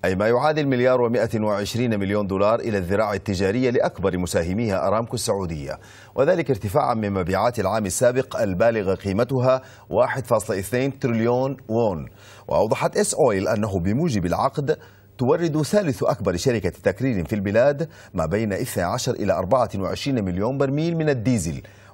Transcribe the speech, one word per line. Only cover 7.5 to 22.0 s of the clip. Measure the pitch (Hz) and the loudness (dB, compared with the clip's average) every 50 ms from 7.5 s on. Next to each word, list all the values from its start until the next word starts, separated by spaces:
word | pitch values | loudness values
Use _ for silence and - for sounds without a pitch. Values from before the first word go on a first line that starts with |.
| 120 - | 0 0
العام | 98 92 104 113 107 | -2 -2 -2 -2 -2
السابق | 92 - - 123 120 123 131 127 - - - | -2 0 2 2 2 2 2 -2 -2 -2 -2
البالغ | 113 101 92 87 - 117 117 110 98 95 95 | 0 0 2 2 2 2 2 2 0 -2 -2
قيمتها | - - 101 95 101 120 - 135 127 123 131 127 131 - - - - - - | -2 -2 -2 0 0 0 0 0 0 2 2 2 2 -2 -12 -20 -20 -14 -4
واحد | - 101 123 127 - 135 123 | 0 0 2 2 0 -6 0
فاصلة | - 120 110 - - 107 95 | 0 0 0 2 -2 -4 -4
اثنين | 95 - - 123 131 139 135 - | -2 -2 -2 -2 -2 -2 -4 -4
تريليون | - 127 117 113 113 117 123 127 131 135 139 - - - | -2 -2 0 2 2 2 2 0 0 -2 -4 -8 -8 -4
وون. | 107 117 117 107 92 78 67 - - - - - - - - - | 0 0 2 0 0 -2 -8 -12 -16 -20 -20 -20 -20 -20 -8 -2
وأوضحت | - 80 98 110 - - - 165 - | 0 2 2 2 0 0 0 -2 0
اس | - 208 - - | 0 0 0 2
اويل | - 151 123 104 98 98 76 | 2 2 2 2 2 0 0
أنه | 117 104 107 107 98 95 | 0 0 -2 -2 -2 -2
بموجب | 85 95 107 131 170 175 127 101 82 | 0 0 0 0 0 0 0 0 0
العقد | 90 - - 113 139 - - 143 135 156 - - - - - - - - - | 0 0 0 -2 -2 -2 -4 -2 -2 -4 -4 -4 -20 -20 -20 -20 -20 -6 -2
تورد | 127 123 156 160 175 170 147 156 | 2 2 2 2 2 -2 0 -2
ثالث | 151 - - 208 202 156 123 - | -2 2 2 2 2 2 -2 0
أكبر | - - 135 - 98 95 87 | 0 -2 -2 0 -2 -2 -2
شركة | 87 - 135 120 107 - 90 | 0 0 0 0 2 -2 -2
تكرير | - - - 101 92 - 127 135 117 95 82 | -4 0 -2 -2 0 0 -2 -2 0 -2 -2
في | - 113 | -2 -2
البلاد | 104 95 101 98 110 127 143 143 139 165 - - - - - - | -2 -2 2 2 4 4 4 2 0 -6 -8 -8 -20 -20 -8 -6
ما | 92 80 | -4 -2
بين | 78 87 107 113 104 | 0 0 0 0 0
اثني | 95 90 123 131 - 104 | -2 -4 -4 -4 -2 -2
عشر | 87 87 104 127 - 135 117 | -2 -2 -2 -2 -2 -4 -2
إلى | - 104 98 | -2 0 0
أربعة | 90 85 95 90 131 127 117 104 - 98 | 0 0 2 2 2 2 2 0 -2 -4
وعشرين | 95 85 95 - - 143 135 120 101 | -4 -4 -4 -4 -4 -2 -2 -2 -2
مليون | 92 87 92 101 120 135 135 | -2 -2 -2 -2 -2 0 0
برميل | 139 135 139 147 160 170 170 | -2 0 0 -2 -2 -2 -2
من | 160 156 156 | 0 0 0
الديزل، | 143 123 101 127 127 110 78 85 73 64 - - - - - - - - | 0 0 2 0 0 0 0 -4 -6 -8 -10 -16 -20 -20 -20 -20 -16 -8